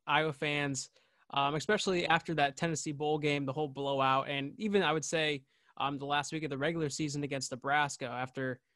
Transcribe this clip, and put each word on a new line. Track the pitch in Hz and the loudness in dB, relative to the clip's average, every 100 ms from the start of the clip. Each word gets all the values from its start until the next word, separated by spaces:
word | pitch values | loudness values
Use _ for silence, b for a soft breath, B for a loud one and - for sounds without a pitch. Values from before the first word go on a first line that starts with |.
| - | 2
Iowa | 147 156 | 2 2
fans, | 143 151 147 143 135 - _ _ _ _ | 0 -2 0 0 -2 -6 _ _ _ _
um, | 143 139 151 | -2 0 0
especially | - 208 - 180 170 | 0 0 2 0 4
after | 165 - 156 | 2 2 2
that | 143 135 | 2 2
Tennessee | 170 160 - | -2 -2 -4
Bowl | 143 151 151 | -4 0 2
game, | 147 143 139 | 2 0 0
the | |
whole | 135 151 | -2 -4
blowout, | 139 139 139 135 135 135 | -4 -2 2 4 4 2
and | 143 139 - | -4 -4 -4
even | 214 202 | 0 4
I | 165 | 4
would | 156 | 2
say, | 151 165 156 147 - _ _ - | 0 0 0 0 -6 _ _ -4
um, | 135 143 | -4 -2
the | 139 | -2
last | 143 143 | -2 0
week | 160 | -4
of | 151 | -4
the | 135 | -2
regular | 147 165 151 | -2 0 -2
season | - 156 143 | -2 -4 -2
against | 143 139 131 | -4 -4 -6
Nebraska, | 127 139 143 143 - 127 | -6 0 2 2 -2 -6
after, | 120 131 - 131 123 _ | -6 -6 -4 -4 -4 _